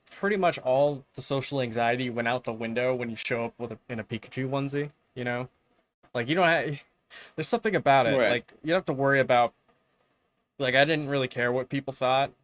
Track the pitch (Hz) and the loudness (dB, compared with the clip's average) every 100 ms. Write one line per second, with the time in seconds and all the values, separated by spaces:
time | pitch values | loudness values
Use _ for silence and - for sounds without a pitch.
0 | _ - 196 202 180 143 131 131 143 139 | _ -6 -4 0 0 0 0 2 2 0
1 | - - - 139 - 139 123 113 117 123 | -10 -12 -4 -4 -2 -4 -2 0 0 0
2 | 123 117 117 123 120 113 113 113 127 127 | -2 -2 -2 -2 -4 -6 -4 -2 0 0
3 | 117 110 - 117 117 - 117 110 - 117 | -4 -4 -2 -2 -4 -6 -10 -10 -10 -10
4 | 104 117 - - 131 139 139 143 147 - | -6 -8 -8 -6 -4 -2 -4 -4 -6 -10
5 | _ 127 123 120 127 _ _ _ _ _ | _ -8 -6 -4 -6 _ _ _ _ _
6 | _ 123 120 170 170 165 131 143 - _ | _ -6 -2 2 4 2 0 -6 -12 _
7 | _ - - - 156 220 220 175 143 135 | _ -20 -16 -8 -2 -2 0 0 4 6
8 | 120 131 110 120 - - 151 180 180 135 | 6 4 2 2 -4 -12 -2 -2 0 0
9 | 135 135 127 123 120 - _ _ _ _ | 2 4 4 4 4 0 _ _ _ _
10 | _ _ _ _ _ - 131 131 143 156 | _ _ _ _ _ -6 0 4 4 2
11 | 143 139 127 123 120 127 127 139 135 131 | -2 -2 -2 -2 -2 -2 -2 -6 -6 -4
12 | 127 131 139 - | 0 0 0 -6